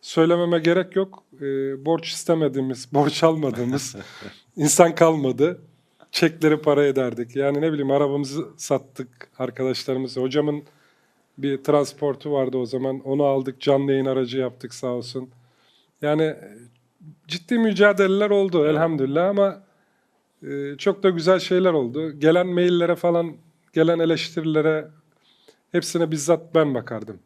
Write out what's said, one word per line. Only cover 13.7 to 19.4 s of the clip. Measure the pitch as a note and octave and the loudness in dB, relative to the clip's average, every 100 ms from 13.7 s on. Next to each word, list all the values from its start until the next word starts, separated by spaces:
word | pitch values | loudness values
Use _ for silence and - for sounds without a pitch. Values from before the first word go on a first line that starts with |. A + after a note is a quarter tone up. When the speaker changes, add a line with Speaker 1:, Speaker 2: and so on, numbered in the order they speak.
| C#3 C#3 | 2 2
Speaker 1:
yayın | C3+ C3+ | 0 0
aracı | C3+ B2 C3 | -2 -2 -2
yaptık | B2+ A#2+ B2 | -4 -6 -16
sağ | - B2+ | -8 -6
olsun. | B2 A#2+ C3+ B2+ _ _ _ _ _ _ _ | -6 -6 -10 -12 _ _ _ _ _ _ _
Yani | D3 D3+ D#3 D#3 G2+ G#2+ A#2+ _ _ _ D#3 - - | -2 0 0 -2 -16 -20 -20 _ _ _ -20 -20 -12
ciddi | E3+ - A#3+ | -12 -2 0
mücadeleler | A3 F#3 G3+ G3 G3 G3 G#3 | 2 4 4 6 2 2 2
oldu | G3+ G3 F3 | 2 2 2
Speaker 2:
Evet. | D3+ | 2
Speaker 1:
elhamdülillah | D#3 E3+ D#3 C3+ C#3+ F#3 | 2 0 0 0 0 0
ama, | G3+ | 2